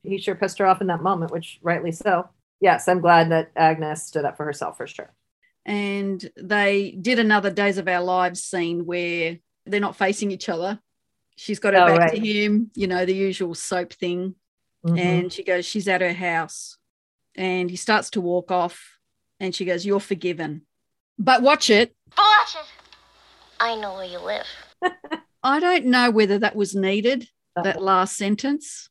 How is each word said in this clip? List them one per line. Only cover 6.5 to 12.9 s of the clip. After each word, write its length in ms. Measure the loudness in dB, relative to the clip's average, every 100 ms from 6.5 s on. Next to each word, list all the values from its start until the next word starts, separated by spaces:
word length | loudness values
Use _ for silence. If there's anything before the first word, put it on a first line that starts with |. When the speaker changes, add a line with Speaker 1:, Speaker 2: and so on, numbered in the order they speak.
| 0 2 2 -2
Speaker 2:
did 280 | -4 0 2
another 300 | 4 2 2
Days 280 | 0 0 0
of 100 | -2
Our 160 | -2
Lives 400 | 0 0 0 -4
scene 420 | -8 -4 -2 -4 -4
where 540 | -4 -4 -4 -4 -6 _ _ -6
they're 140 | -4
not 160 | -4 -2
facing 360 | -2 0 -4
each 180 | -6 -6
other. 300 | -6 -6 -8 _ _ _ _ _ _
She's 240 | -8 -2
got 140 | 4
her 60 | 6
Speaker 1:
Oh, 160 | 6 6
Speaker 2:
back 140 | 4
to 60 | 2
Speaker 1:
right. 80 | -2
Speaker 2:
him, 460 | 0 2 2 0 -4
you 120 |
know, 180 | -2